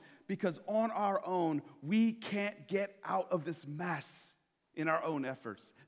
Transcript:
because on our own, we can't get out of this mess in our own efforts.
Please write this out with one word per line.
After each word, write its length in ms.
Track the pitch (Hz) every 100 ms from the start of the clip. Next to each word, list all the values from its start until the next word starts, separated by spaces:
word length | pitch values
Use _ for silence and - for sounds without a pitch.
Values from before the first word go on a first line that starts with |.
| - - -
because 320 | 196 190 156 -
on 240 | 214 226
our 340 | 214 202 190 -
own, 360 | 185 165 151 - -
we 300 | 143 214 226
can't 560 | 226 - 202 202 - 139
get 300 | 196 196 - -
out 260 | 190 180
of 140 | 180 151
this 200 | 160 143
mess 680 | 147 180 151 - - - - _ _ _ -
in 140 | 160
our 120 | 160
own 200 | 160 151
efforts. 480 | 131 131 117 98 - -